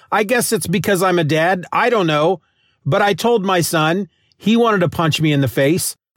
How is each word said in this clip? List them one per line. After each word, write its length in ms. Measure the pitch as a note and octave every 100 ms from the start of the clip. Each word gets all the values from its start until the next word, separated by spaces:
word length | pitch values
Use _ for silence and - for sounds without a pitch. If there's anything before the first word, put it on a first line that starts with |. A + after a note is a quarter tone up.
| -
I 140 | G3
guess 260 | G#3 B3 -
it's 160 | G#3+ D#3+
because 340 | E3+ G#3 F#3+
I'm 200 | F#3+ F3
a 20 |
dad. 420 | D3 D#3 E3+ F#3 D#3
I 180 | - A#3+
don't 180 | A3+ E3
know. 320 | D3+ D#3+ F#3 _ _ _ _
But 180 | C#3 G3
I 120 | G#3
told 300 | G3 A3+ A#3
my 160 | F#3+ F3+
son, 480 | D3+ E3 D#3 F#3 G3 _ _ _
he 200 | G3+ A3+
wanted 240 | A#3 G#3
to 80 | E3+
punch 320 | - D#3+ D3+
me 100 | D#3
in 120 | C#3
the 40 | C3+
face. 480 | - C#3 F3+ - - _